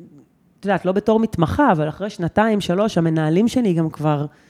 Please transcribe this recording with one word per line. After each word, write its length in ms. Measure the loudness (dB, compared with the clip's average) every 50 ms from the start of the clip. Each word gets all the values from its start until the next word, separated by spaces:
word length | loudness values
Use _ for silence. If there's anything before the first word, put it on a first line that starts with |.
| -20 -20 -20 -20 -20 _ _ _ _ _ _ _
את 60 | -4
יודעת, 200 | -2 -2 -2 0
לא 60 | -2
בתור 280 | -2 0 2 2 2 2
מתמחה, 520 | 2 0 0 0 0 0 2 2 2 2
אבל 180 | 2 2 0 -4
אחרי 200 | -6 -8 -10 -10
שנתיים, 520 | -8 -6 -6 -4 0 0 2 2 0 0
שלוש, 360 | 0 -2 -2 0 0 0 0 0
המנהלים 500 | 0 2 2 0 0 2 2 2 2 0
שלי 260 | 0 0 0 0 0
גם 160 | 0 0 -2
כבר 360 | -2 -2 -2 0 0 0 -2 -6 -8 _ _